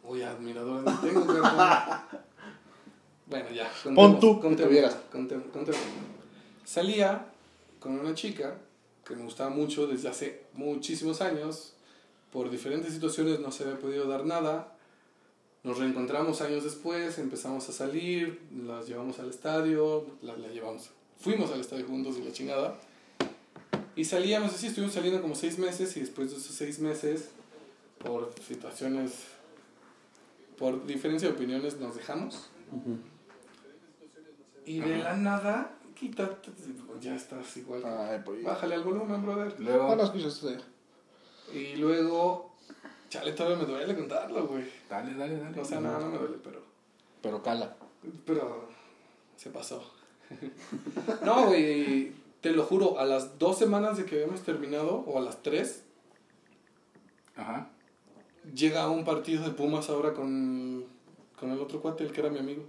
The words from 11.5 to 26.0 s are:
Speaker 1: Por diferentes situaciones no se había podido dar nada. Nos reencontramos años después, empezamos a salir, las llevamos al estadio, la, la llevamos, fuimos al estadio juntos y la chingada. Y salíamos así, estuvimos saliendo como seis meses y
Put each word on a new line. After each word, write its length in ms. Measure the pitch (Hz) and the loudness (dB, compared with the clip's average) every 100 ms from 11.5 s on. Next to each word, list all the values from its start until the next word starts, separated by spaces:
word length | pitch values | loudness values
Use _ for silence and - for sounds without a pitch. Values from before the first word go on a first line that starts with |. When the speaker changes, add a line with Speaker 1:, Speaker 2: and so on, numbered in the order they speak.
| 156 - - - - _ _ _ | -8 -14 -20 -20 -20 _ _ _
Speaker 1:
Por 160 | 131 120 | -6 -4
diferentes 420 | 120 131 151 165 | -4 -4 -4 -4
situaciones 460 | 156 156 - 160 151 | -4 -2 0 2 0
no 100 | 139 | -2
se 100 | - | -6
había 160 | 139 135 | -6 -4
podido 260 | 135 139 135 | -4 -2 0
dar 200 | 135 151 | 0 0
nada. 480 | 170 156 156 - - _ _ _ _ _ _ _ _ | 0 0 -2 -6 -18 _ _ _ _ _ _ _ _
Nos 140 | 127 123 | -6 -2
reencontramos 600 | 131 127 123 143 160 156 | 0 0 0 0 0 0
años 240 | 147 147 147 | -2 -2 -4
después, 520 | - 170 170 170 160 | -6 -4 -2 -4 -4
empezamos 500 | 131 127 131 135 127 | -6 -6 -6 -6 -8
a 20 | |
salir, 680 | - 135 156 175 175 170 165 - 131 120 | -6 -4 -4 -2 -2 -2 -6 -14 -12 -10
las 180 | 117 117 | -10 -8
llevamos 280 | 120 127 123 | -6 -6 -6
al 100 | 127 | -10
estadio, 760 | - 156 160 160 156 156 151 143 - | -6 0 2 4 4 4 2 -2 -12
la, 140 | 120 117 | -12 -10
la 140 | 110 | -10
llevamos, 400 | 117 110 110 - - _ - | -8 -8 -10 -14 -20 _ -6
fuimos 340 | 175 214 175 | 0 2 0
al 100 | 131 | -2
estadio 240 | 123 131 123 | -6 -8 -6
juntos 300 | 131 135 123 | -4 -4 -6
y 60 | 127 | -8
la 80 | |
chingada. 460 | 131 135 139 143 - - - - - - - - - - - - - | -8 -4 -2 -2 -4 -16 -20 -20 -6 -6 -6 -20 -20 -8 -6 -6 -6
Y 80 | |
salíamos 500 | 160 185 190 214 208 | -2 0 2 2 0
así, 140 | - 226 | -2 -6
estuvimos 260 | 208 196 | -2 -2
saliendo 280 | 175 170 185 | 0 0 0
como 140 | 165 143 | -2 -2
seis 220 | 165 165 | -4 0
meses 380 | 185 180 185 | -2 -2 -4
y 60 | 156 | -4